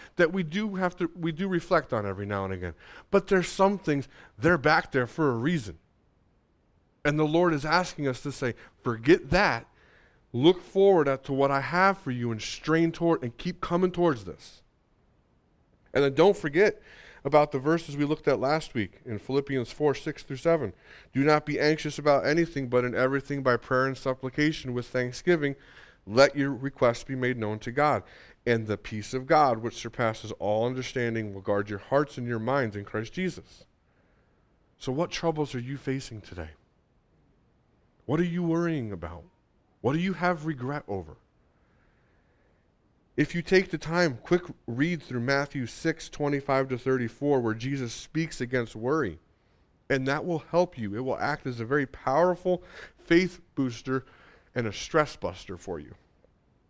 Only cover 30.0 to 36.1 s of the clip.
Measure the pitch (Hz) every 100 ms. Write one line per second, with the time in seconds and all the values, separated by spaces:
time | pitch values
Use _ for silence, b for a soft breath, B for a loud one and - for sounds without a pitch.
30 | 113 110 107 - 98 107 120 131 123 131
31 | 120 113 104 98 95 101 104 101 - 139
32 | 147 - 120 117 113 139 117 101 101 107
33 | 113 - 185 - - - - _ _ _
34 | _ _ _ _ _ _ _ _ - 131
35 | 175 - 165 151 143 127 120 139 - 135
36 | -